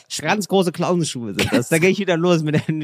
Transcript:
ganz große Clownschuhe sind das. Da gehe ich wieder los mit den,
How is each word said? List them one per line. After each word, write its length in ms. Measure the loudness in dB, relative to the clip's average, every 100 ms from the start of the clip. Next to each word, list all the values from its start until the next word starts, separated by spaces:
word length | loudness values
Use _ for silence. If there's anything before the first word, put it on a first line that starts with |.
| -8 -4
ganz 280 | -2 -2 2
große 240 | 2 2
Clownschuhe 640 | 0 0 0 -2 -4 -6 -2
sind 160 | 0
das. 160 | 0 0
Da 80 | 2
gehe 140 | 2
ich 80 | 2
wieder 180 | 0 0
los 240 | 2 2
mit 260 | 2 -2 -2
den, 120 | -4